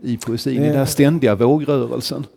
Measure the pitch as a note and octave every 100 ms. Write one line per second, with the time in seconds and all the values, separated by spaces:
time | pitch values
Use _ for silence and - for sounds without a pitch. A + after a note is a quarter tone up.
0 | B2 A2+ - A2+ C#3 B2+ D3 C#3 C3+ -
1 | C#3 D#3+ B2 G2 A#2+ D3+ D3 C#3 A#2+ A#2+
2 | - C3+ C#3